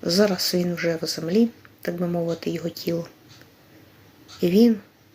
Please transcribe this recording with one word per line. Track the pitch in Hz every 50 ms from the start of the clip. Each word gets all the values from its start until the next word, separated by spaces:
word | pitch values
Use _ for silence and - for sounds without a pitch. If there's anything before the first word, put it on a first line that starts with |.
| -
Зараз | 175 170 185 208 208 190 175 - - -
він | 180 175 175 175
вже | 170 170 170 165 160 165
в |
землі, | 160 - - 160 160 175 214 233 226 - - - - _ _ -
так | - 175
би | 170 180
мовити, | 175 170 170 165 170 165 165 - 165
його | 165 165 156 170
тіло. | 170 - - - 170 165 170 - - _ _ - - - - - _ _ _ _ - - - - _ _ - - _ _ - - - -
І | - 180
він | 175 208 233 240 226 202 - _ _ _ _ _ _